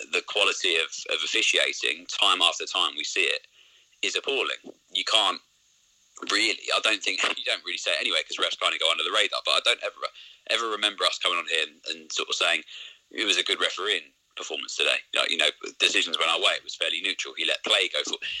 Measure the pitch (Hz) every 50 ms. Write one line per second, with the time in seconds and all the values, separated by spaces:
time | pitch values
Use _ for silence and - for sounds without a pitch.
0 | - - 82 90 - - - 107 98 95 85 - - 92 85 82 82 - - -
1 | - - - 80 78 78 - 113 113 - - 78 71 69 71 - - 60 71 80
2 | - - - - 104 98 92 90 87 85 - - 82 - - 95 87 80 71 73
3 | 73 - - 95 90 69 - - - - _ - - - - - _ _ _ _
4 | - 98 - 92 - 143 139 127 95 73 64 - - - - _ _ _ - 92
5 | 95 - - 113 104 95 90 - - _ _ _ _ _ _ _ _ _ _ _
6 | _ _ _ - - - 98 104 110 110 92 - - - - 98 - 110 107 98
7 | - 101 95 90 - - - - - 123 117 101 - 90 87 87 - 98 87 73
8 | 123 120 87 80 76 - - - 90 85 - - 92 87 82 80 80 80 82 80
9 | 78 85 98 107 104 95 - - - - 71 90 92 117 120 - - 101 - -
10 | 69 - - - - - - - _ - 110 117 117 113 107 101 104 104 101 92
11 | 92 85 - - - 92 87 87 82 80 82 80 78 76 76 - - - 82 82
12 | 80 78 - - - - - - 92 87 85 80 76 - - - - - - -
13 | _ _ - - 107 101 95 90 87 - 98 82 90 82 - - 92 104 101 85
14 | 78 67 _ _ _ _ _ - - - 80 73 65 - - - 73 73 64 -
15 | - - - - - - 80 82 76 76 - - - - - - 92 85 85 101
16 | 87 87 80 80 82 82 82 85 95 101 87 - - - - - 87 80 80 82
17 | 87 98 87 - - 69 65 - 80 80 76 - - - 107 104 95 87 - 73
18 | 73 - - - - - - -